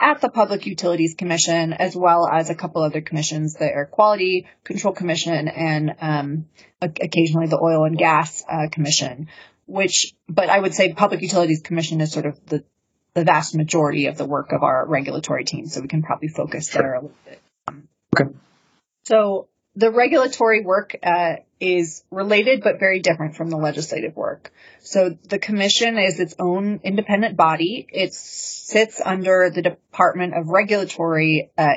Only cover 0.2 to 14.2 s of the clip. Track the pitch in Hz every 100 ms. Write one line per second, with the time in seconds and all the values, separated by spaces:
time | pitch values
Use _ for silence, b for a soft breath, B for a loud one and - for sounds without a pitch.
0.2 | - 226 202 202 208 175 175 170 160 160
1.2 | 175 165 175 170 165 - 185 175 175 170
2.2 | 170 160 160 165 170 165 151 156 156 156
3.2 | 151 156 156 - 151 143 143 - 214 202
4.2 | 185 185 180 b - 190 202 - 175 160
5.2 | 170 156 151 - 165 151 151 - 156 147
6.2 | 143 160 156 b b b 175 - 160 170
7.2 | 160 160 160 - 165 160 156 165 165 156
8.2 | 165 - - 160 156 160 147 - 131 123
9.2 | 156 B B B - 190 190 - - -
10.2 | - 170 175 196 190 202 185 165 202 180
11.2 | 180 185 165 156 - 165 160 160 151 156
12.2 | 147 - - 151 - _ _ _ _ 175
13.2 | 165 156 156 156 156 165 147 147 139 156